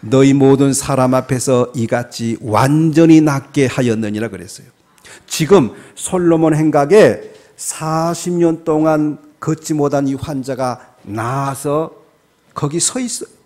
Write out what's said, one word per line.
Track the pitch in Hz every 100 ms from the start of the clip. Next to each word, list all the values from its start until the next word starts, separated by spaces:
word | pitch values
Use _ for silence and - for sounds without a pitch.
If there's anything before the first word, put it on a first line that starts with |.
"너희 | 110 131 135
모든 | 139 135 135 139
사람 | 131 - 139 127
앞에서 | 127 123 127 131 123 123 135
이같이 | 113 120 123 - 117 113
완전히 | 123 104 135 151 165 151 165 160
낫게 | 151 139 - - 131
하였느니라." | - 123 110 110 104 113
그랬어요. | 95 87 - - _ _ _ - - _
지금 | - 151 196 113 - -
솔로몬 | - - 185 175 165 160 151
행각에 | 156 147 143 202 160 98 - - _ _
사십 | - - 156 160 165 170 175
년 | 175 170 165
동안 | 165 156 156 156 151 143 _ _
걷지 | - 156 - 156
못한 | 143 139 139
이 | 135
환자가 | - 143 127 123 131 117 - _
나아서 | - 104 113 135 139 131 147 147 165 - _ _ _ _ _ -
거기 | 147 160
서 | - 254
있어요. | 247 - - _